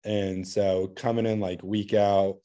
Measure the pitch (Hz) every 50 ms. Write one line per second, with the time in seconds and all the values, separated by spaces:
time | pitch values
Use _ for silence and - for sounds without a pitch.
0 | - 107 107 104 98 95 92 92 92 92 - 107 101 95 95 92 92 95 - -
1 | - 120 117 117 113 110 110 107 101 90 92 87 - 95 107 107 101 101 113 107
2 | 101 101 101 98 98 98 95 - _